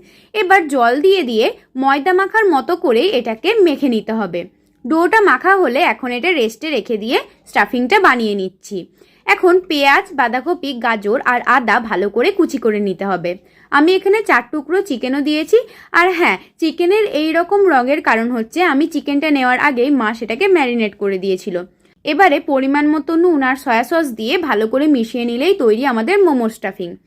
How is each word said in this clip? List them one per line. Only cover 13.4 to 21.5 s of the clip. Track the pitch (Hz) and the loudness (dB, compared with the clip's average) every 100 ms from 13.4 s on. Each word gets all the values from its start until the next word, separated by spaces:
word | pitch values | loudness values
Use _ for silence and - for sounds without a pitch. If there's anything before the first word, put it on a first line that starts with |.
| _ _ _ | _ _ _
আমি | 285 320 381 | 2 4 2
এখানে | 392 427 427 | 2 0 2
চার | 247 240 | 0 -2
টুকরো | 302 294 370 | -8 -2 -2
চিকেনও | 392 240 254 277 | -2 -4 -4 -2
দিয়েছি। | 285 302 320 453 508 - - 339 | -2 -2 2 0 0 -10 -4 2
আর | 359 | 2
হ্যাঁ, | 339 294 185 - _ | 2 0 0 -6 _
চিকেনের | 320 311 349 415 415 | -4 0 0 2 0
এই | 294 311 | -2 -2
রকম | 320 349 403 381 | -2 0 2 4
রঙের | 269 247 311 302 | 2 2 0 0
কারণ | 226 233 | 0 0
হচ্ছে | 247 220 320 | -4 -4 0
আমি | 349 320 330 | 0 2 0
চিকেনটা | 294 - 285 311 | -2 -4 -2 0
নেওয়ার | 285 254 247 | 0 2 2
আগেই | 294 240 262 277 | 0 0 0 2
মা | 214 | 0
সেটাকে | 226 220 226 392 359 | -4 -6 -2 2 2
ম্যারিনেট | 254 240 214 - | 2 0 -2 -4
করে | 202 190 | -4 -2
দিয়েছিল। | 196 185 - | -2 -4 -4